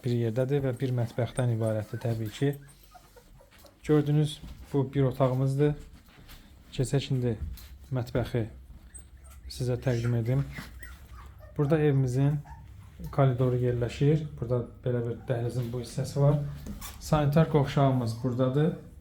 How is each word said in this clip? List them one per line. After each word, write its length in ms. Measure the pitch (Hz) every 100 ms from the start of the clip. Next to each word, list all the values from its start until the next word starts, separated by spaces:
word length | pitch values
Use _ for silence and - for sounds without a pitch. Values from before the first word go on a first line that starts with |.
bir 120 | 123 120 117
yerdədir 380 | 117 131 143 135
və 80 | 123
bir 120 | 135 123
mətbəxdən 580 | 117 - 113 - 120 113
ibarətdir 460 | 113 110 104 110
təbii 280 | 120 113 107 -
ki. 140 | 143 139 - - - - - - - - - - - -
Gördüyünüz 560 | - 151 147 147 147 - - - -
bu 100 | 143 139
bir 140 | 139 131
otağımızdır. 680 | 127 131 127 135 135 147 147 - - - - - - - - - -
Keçək 360 | 127 139 -
indi 220 | 131 123 113 - - - - -
mətbəxi 540 | 131 120 127 117 120 107 - - - - - - - - - -
sizə 280 | - 123 120
təqdim 320 | 131 120 120 120
edim. 240 | 113 135 139 - - - - - - - - - - -
Burada 220 | 143 160
evimizin 600 | 151 135 131 127 139 151 - - - - - - -
koridoru 480 | - 135 123 127 123
yerləşir. 680 | 123 120 120 - 143 156 - -
Burada 220 | 117 123 - -
belə 200 | 127 120 117
bir 140 | 117 -
dəhlizin 440 | 117 120 127 117
bu 80 | 123
hissəsi 360 | 117 - 127 143
var. 180 | 143 - - - - - - -
Sanitar 500 | - 151 143 156 156
qovşağımız 680 | 151 135 147 139 127 113 110
buradadır. 500 | 131 120 127 139 165 - - -